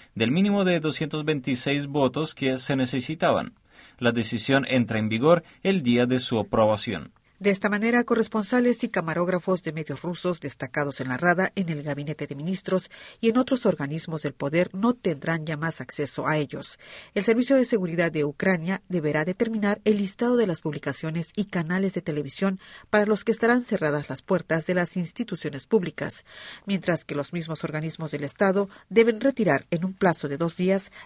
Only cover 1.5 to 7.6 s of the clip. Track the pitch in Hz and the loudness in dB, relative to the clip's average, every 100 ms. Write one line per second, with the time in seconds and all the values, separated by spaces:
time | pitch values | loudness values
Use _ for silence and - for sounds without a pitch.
1.5 | 123 139 143 143 143 127 143 156 - 135 | -2 0 -2 -2 2 2 2 -4 -2 -2
2.5 | 131 - 131 127 135 123 156 165 98 60 | 0 0 0 0 -2 -4 0 2 2 -2
3.5 | - _ - - _ 120 117 110 117 - | -10 _ -20 -20 _ 2 2 0 -2 2
4.5 | 135 - 127 113 110 107 110 147 175 - | 2 4 2 2 0 0 2 4 4 2
5.5 | - 190 190 123 120 123 127 - 113 101 | -4 0 2 4 4 4 2 0 -2 0
6.5 | 113 107 107 - 87 - - _ _ 196 | 4 4 4 0 -6 -8 -18 _ _ 0
7.5 | 196 | 0